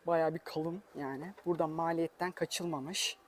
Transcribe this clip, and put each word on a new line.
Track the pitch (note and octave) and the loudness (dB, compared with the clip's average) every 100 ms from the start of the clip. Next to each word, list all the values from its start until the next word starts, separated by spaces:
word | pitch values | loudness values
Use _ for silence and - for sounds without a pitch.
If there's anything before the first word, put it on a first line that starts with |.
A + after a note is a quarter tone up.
| - | 2
bayağı | E3 D#3+ | 4 4
bir | D#3+ | 2
kalın | - D#3 D#3+ F3+ - - | -2 -2 -2 -4 -8 -6
yani. | C#3 C3 E3+ G3+ E3+ | -6 -4 -8 -4 0
Buradan | E3 D#3+ | 2 2
maliyetten | D#3+ E3 E3 E3 - F3+ | 2 0 2 0 0 -4
kaçılmamış. | - E3 - F3 D3+ C#3 F#3+ - - | -2 -2 -2 -2 -4 -4 -2 -2 -4